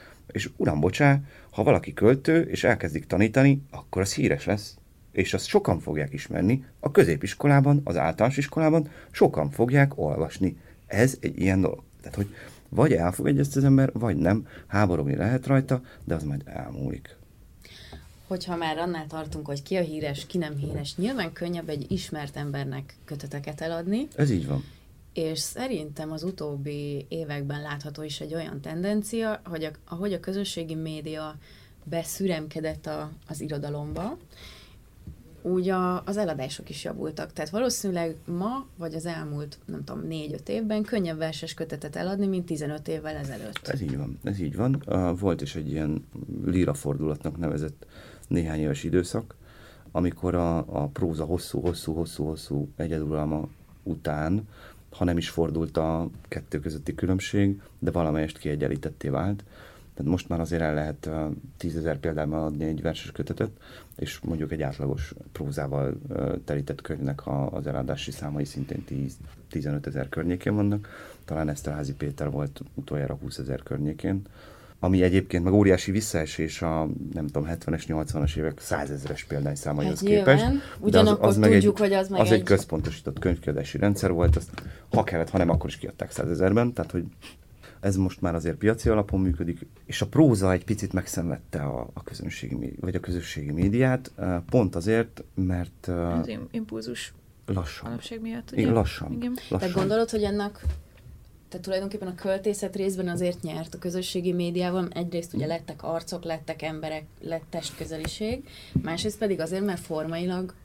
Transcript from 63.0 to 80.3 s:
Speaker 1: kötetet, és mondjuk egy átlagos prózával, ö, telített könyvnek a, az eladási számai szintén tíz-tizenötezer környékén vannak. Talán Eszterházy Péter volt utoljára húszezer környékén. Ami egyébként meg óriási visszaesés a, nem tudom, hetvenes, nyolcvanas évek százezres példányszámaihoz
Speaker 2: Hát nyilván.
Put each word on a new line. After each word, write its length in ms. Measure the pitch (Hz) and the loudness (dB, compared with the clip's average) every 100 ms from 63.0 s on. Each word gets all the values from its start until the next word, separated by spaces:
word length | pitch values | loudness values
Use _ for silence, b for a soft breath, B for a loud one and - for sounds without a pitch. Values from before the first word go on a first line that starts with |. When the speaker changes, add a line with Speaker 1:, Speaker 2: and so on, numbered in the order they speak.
| - | -8
Speaker 1:
kötetet, 380 | - - - 107 - B B B - | -8 -6 -2 -4 -4 B B B -8
és 220 | - - | -8 -6
mondjuk 320 | - 82 76 | -4 -4 -2
egy 100 | 78 | -2
átlagos 520 | 71 69 69 71 76 - - | -4 -2 -2 -2 -4 -10 -16
prózával, 680 | - 73 71 69 71 67 - - | -8 -6 -4 -2 0 -2 -4 -6
ö, 260 | - - 87 | -4 -2 -2
telített 360 | - 73 71 71 | -2 -4 -2 -6
könyvnek 460 | - 80 69 69 - | -6 -4 -4 -4 -4
a, 260 | 69 69 | -2 -2
az 140 | - 71 | -4 -4
eladási 440 | 67 65 69 - | -4 -2 -4 -6
számai 340 | 67 76 73 | -8 -6 -4
szintén 400 | 71 71 67 67 | -4 -6 -6 -6
tíz-tizenötezer 1200 | - 67 67 - - - - 80 71 73 71 71 67 | -6 -6 -6 -8 -16 -18 -8 -6 -4 -4 -4 -6 -4
környékén 460 | - 82 90 - | -2 -2 0 0
vannak. 340 | 104 101 104 104 B B B | 2 2 0 -4 B B B
Talán 240 | - 78 78 | -8 -2 -2
Eszterházy 460 | 73 76 73 69 | -2 -4 -4 -4
Péter 360 | 69 73 71 73 | -4 -6 -4 -4
volt 300 | 71 71 71 69 | -2 -4 -6 -14
utoljára 440 | - 69 73 69 67 | -12 -6 -4 -2 -4
húszezer 420 | 65 - 65 65 | -8 -8 -6 -6
környékén. 600 | - 67 73 156 90 98 - B B B B B | -4 -4 -4 -2 -2 -2 -4 B B B B B
Ami 200 | 92 95 | 4 6
egyébként 420 | 90 92 92 90 | 8 6 4 0
meg 80 | 87 | 6
óriási 380 | 101 98 90 - | 8 8 6 4
visszaesés 720 | 98 107 85 78 - 80 - | -2 0 -2 -2 -2 -4 -2
a, 260 | 85 80 76 - - | -2 0 -2 -4 -6
nem 140 | 87 76 | -4 -4
tudom, 180 | 73 | -2
hetvenes, 420 | 76 82 - 80 - | -4 -4 -2 -4 -2
nyolcvanas 500 | 80 76 78 73 78 | -2 -2 0 0 0
évek 240 | 78 71 | -2 -4
százezres 640 | - 82 71 71 69 71 | -4 -4 -2 -6 -6 -8
példányszámaihoz 760 | - 71 71 71 73 73 73 - | -4 -2 -2 -2 -2 0 0 0
Speaker 2:
Hát 80 | 196 | 4
nyilván. 280 | 208 190 | 6 8